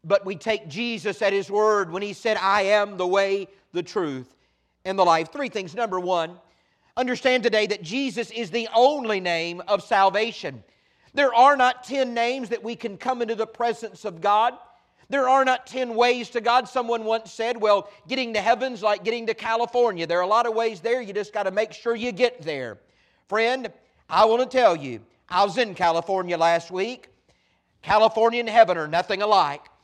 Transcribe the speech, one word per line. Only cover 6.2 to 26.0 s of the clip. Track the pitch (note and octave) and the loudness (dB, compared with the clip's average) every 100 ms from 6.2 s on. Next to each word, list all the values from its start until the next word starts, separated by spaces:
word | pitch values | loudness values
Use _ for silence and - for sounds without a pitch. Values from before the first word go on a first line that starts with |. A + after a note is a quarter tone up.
| E3 F3 _ _ _ _ _ - | -2 -10 _ _ _ _ _ -6
understand | B3+ B3 C4+ B3+ | -4 0 0 2
today | A#3 G#3+ G#3 | 2 0 0
that | G3+ | -4
Jesus | D#3 A#3+ C#4 G3 A#3 | -6 -4 -4 -6 -8
is | A3+ G#3+ | -8 -6
the | G#3 A3+ | -4 -2
only | A3+ B3+ D4 A#3 G3+ | 4 4 4 -2 -2
name | F3+ E3 E3+ F3 F#3 | -2 -2 -4 -8 -2
of | G3+ | -2
salvation. | - G#3 G3 F#3+ A3+ - D#3+ C3 _ _ _ _ _ | 0 4 4 2 -4 -6 -12 -12 _ _ _ _ _
There | - C#4 | 0 2
are | A#3 C4 C#4+ | 6 6 6
not | B3+ B3 | 2 0
ten | - C4+ B3+ | -6 -4 -2
names | A#3 A#3 C4+ A#3 | -2 -2 -2 -6
that | A3 | -8
we | G3+ A#3 | -8 -8
can | A#3 G3 | -10 -8
come | B3 B3+ | -6 -4
into | A#3 A3 | -4 -4
the | A3 | -6
presence | - A#3+ A#3 A3+ F#3 G#3+ | -2 -4 -4 -10 -12 -12
of | E3 | -4
God. | G3 G#3 A#3 B3+ - _ _ _ _ | 0 2 2 -2 -20 _ _ _ _
There | C#4 B3+ | -2 2
are | C4+ | 4
not | C4 B3+ - | 4 0 -4
ten | B3+ B3+ A3+ | -8 -4 2
ways | A#3+ B3 A3+ | 2 2 -2
to | A#3+ | -4
God. | A3 B3 A#3 | 2 2 2
Someone | C4 A#3 A#3 | -4 -2 -4
once | A3 A3+ A3+ | -2 -4 -4
said, | - A3+ A#3 | -6 -4 0
"Well, | G#3+ G3+ G3 - - | 2 2 2 -20 -8
getting | C4 A#3+ | -4 -2
to | G#3+ | -2
heaven's | G3 A#3 C4 A#3 | 0 0 0 -2
like | G#3 G#3 | -2 -2
getting | F#3 A#3 A3+ | -2 -4 -4
to | |
California. | A3 A3+ A3+ A#3 B3 A#3+ F3+ E3 | -6 -2 -2 -2 0 0 0 -2
There | E3+ | 0
are | |
a | F3+ | 2
lot | G#3+ A#3+ | 2 2
of | |
ways | A3 A3+ G3+ | 0 -2 -4
there. | G3 B3+ | -4 -4
You | A3 | -4
just | G3+ G#3 | -8 -6
gotta | G#3+ G3 | -4 -4
make | F#3+ A3 | -2 -4
sure | - A#3+ A#3 | -4 -6 -4
you | A#3+ | -4
get | F#3+ A#3+ A#3+ | 0 -2 -2
there." | D3+ C#3+ B2 G2 _ _ _ _ _ | -8 -8 -8 -12 _ _ _ _ _
Friend, | G#3 A3+ C4 A#3 - _ _ _ | 0 0 -2 -6 -14 _ _ _
I | E3 A3 | 4 4
wanna | A#3 B3+ | 4 0
tell | B3+ A#3 E3+ | 4 4 2
you, | C#3 A2+ _ _ _ | -6 -12 _ _ _
I | F3+ | 0
was | G3+ F3+ | 0 0
in | A3+ E3 | -4 0
California | F3+ E3 | 0 0